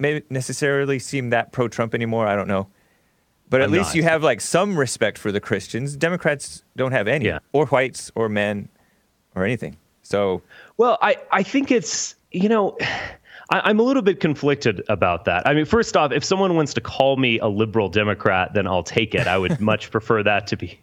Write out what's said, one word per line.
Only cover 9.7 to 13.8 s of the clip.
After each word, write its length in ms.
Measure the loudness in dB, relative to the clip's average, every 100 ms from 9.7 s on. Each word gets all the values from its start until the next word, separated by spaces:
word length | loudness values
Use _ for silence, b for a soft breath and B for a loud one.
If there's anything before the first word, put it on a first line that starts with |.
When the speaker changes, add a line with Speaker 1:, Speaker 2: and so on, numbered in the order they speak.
| -14 _ _
Speaker 1:
So 400 | -6 -2 0 -2 -8 B B 0
Speaker 2:
Well, 200 | 2 2
I, 160 | 2 0 0
I 140 | -2
think 260 | 0 -2 2
it's, 460 | 0 0 -6 -8 -12 _
you 160 | -2 2
know, 280 | 2 0 -2
<sighs> 40 | B B B B B B B
I, 120 | 0 2
I'm 80 |
a 60 | 2